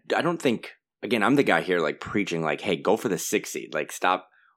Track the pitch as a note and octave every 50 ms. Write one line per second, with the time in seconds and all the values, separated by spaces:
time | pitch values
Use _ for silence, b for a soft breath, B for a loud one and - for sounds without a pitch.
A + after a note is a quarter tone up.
0 | _ - A2 G2+ C3+ E3+ E3+ E3+ - C3 A2 - - - - _ _ _ _ _
1 | - G2+ A#2+ A2 G2 A2+ C#3+ C#3+ C3 G#2+ F2+ E2 D#2 F2+ F2+ F2 D#2 D2+ D2 -
2 | - - - G#2 F#2+ - E2+ E2 D#2+ D2+ D2 - - G#2 F2 C#2+ - F2+ G#2 -
3 | - A2+ F2+ E2 - - - G2 - - - B1+ A1 - D2+ D2+ D2+ - - -
4 | - F#2 F#2 F2+ - _ b b b b b